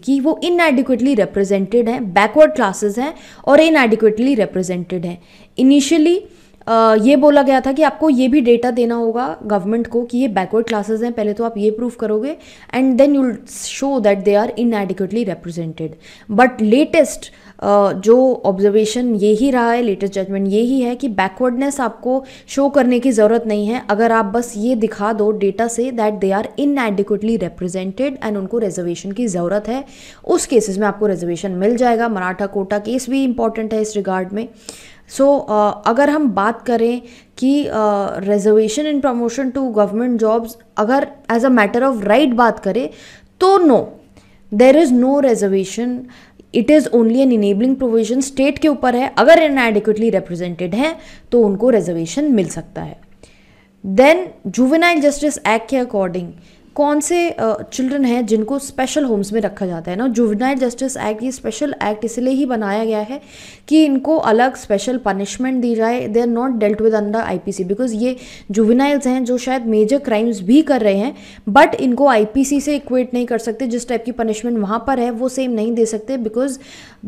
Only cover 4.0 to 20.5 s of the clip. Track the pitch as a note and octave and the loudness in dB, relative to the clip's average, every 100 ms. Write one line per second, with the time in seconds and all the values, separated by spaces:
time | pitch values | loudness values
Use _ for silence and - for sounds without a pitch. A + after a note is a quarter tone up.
4 | A3 G#3+ B3+ B3 F3+ F#3 F3+ F3+ F3 F#3 | 2 2 0 0 0 -2 -4 -6 -6 -8
5 | F3 F3 - - - - C4 C#4+ C#4 E4 | -8 -10 -18 -20 -12 0 4 4 4 2
6 | D#4 F#4 G#4 - _ _ - A3+ A3+ A3 | 2 0 -4 -18 _ _ 0 4 4 4
7 | A3 C#4+ D4 C#4+ C4+ C4 C4 C4+ D4 D4+ | 4 6 6 6 4 2 0 2 0 2
8 | D#4 B3+ C4 D4 A#3+ A#3 B3 A#3+ A#3 A#3 | 2 2 2 4 4 4 2 0 0 0
9 | A3+ A#3 C4+ E4 G#3+ G#3 F#3 A3+ A#3 A#3 | -2 -2 -4 -6 -4 -2 -2 -4 -2 -4
10 | A#3+ A#3+ C4 F#3+ F#3 A3 A3+ G#3+ G3+ A3 | -2 -2 -2 -2 -2 -2 -2 -2 -4 -4
11 | A#3+ A#3 G#3 G#3 A3+ A3 G#3 G#3+ B3 A#3+ | -4 -4 -4 -4 -6 -2 -2 -2 -6 -6
12 | A3 G#3+ C4+ E4 - - - B3 C4 A#3+ | -4 -4 -4 -8 -16 -20 -8 -2 0 4
13 | C#4+ C#4 B3+ G#3 - - - - C4+ C4+ | 2 2 -2 -4 -12 -16 -14 -6 -4 -2
14 | G#3 G3 F#3+ G3+ A#3+ - A#3+ G#3+ F#3+ F#3 | 0 0 0 0 0 -2 -2 -2 -4 -6
15 | F#3 A3 G3+ E3 F3 E3+ E3 D#3+ D#3+ D#3+ | -6 -4 -4 -8 -10 -10 -10 -8 -12 -12
16 | - - - G#3 B3 B3 G#3+ B3 D4+ E4 | -20 -20 -4 2 2 2 0 2 2 2
17 | C#4 - - - - - G3+ G3+ G3 F#3 | 0 -2 -16 -20 -20 -6 0 2 2 0
18 | G#3 B3 C4 A#3+ - F#3+ G3+ G#3 G#3+ B3 | 4 4 4 2 -2 0 2 2 0 -2
19 | B3 G#3+ G#3 G#3+ C#4 B3+ A#3 A#3+ A#3+ G3 | -2 0 2 2 2 2 0 0 0 -2
20 | G3 G3 F#3+ G3 G3 | -4 -4 -4 -4 0